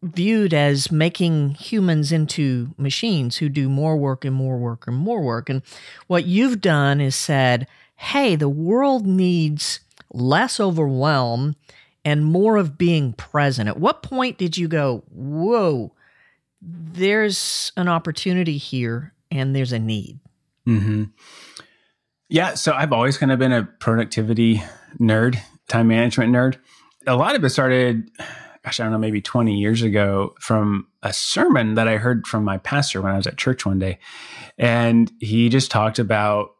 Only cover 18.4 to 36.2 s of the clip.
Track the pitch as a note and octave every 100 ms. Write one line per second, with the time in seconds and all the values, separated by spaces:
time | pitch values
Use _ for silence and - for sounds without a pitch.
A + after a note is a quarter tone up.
18.4 | E3 C#3+ - C3 A#2+ A#2 D3 _ _ C#3
19.4 | C3+ C3+ B2+ B2 A2 A2 - - _ _
20.4 | _ _ - A2+ G2+ G#2+ G#2 _ - -
21.4 | - - - _ _ _ _ _ _ D#3+
22.4 | F3+ - - C#3 D3+ A#2+ B2 C#3 C#3 C3
23.4 | C3 B2 G2+ _ - A2+ A2+ - A2 A2+
24.4 | A#2 A2 G2 - - - A#2 A2 A#2 B2
25.4 | - - _ A#2 A2+ A2+ A#2+ A#2 A#2 B2
26.4 | B2+ C3 _ - _ _ - B2 E3 C#4
27.4 | C#3+ B2+ C3 B2+ B2 A2+ A2+ _ - -
28.4 | - - - - A2+ A2 A2 G#2+ G2 B2
29.4 | A2+ G2+ G#2 A2+ A2+ G#2 G2+ G2 G2+ -
30.4 | - A2 G#2 G2+ F#2 _ G#2 G2+ - -
31.4 | F4+ F#3+ A2 A2 A2+ A2 A#2+ A#2+ - A2+
32.4 | G#2 G2 - C#3+ C#3 F#2+ F#2+ G2 F#2 -
33.4 | - B2+ - F#2+ F#2+ F2+ - - - -
34.4 | - - A#2+ A#2 A#2 A#2 A2+ - A2 A2
35.4 | A#2 C3 B2+ A2+ G#2+ A2 A2 A2